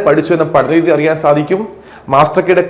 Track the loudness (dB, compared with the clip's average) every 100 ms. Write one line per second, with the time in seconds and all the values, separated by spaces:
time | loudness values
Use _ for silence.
0 | 2 0 0 -2 0 0 0 0 2 0
1 | 0 0 0 0 0 -4 -6 -14 -20 -20
2 | -2 0 0 0 0 0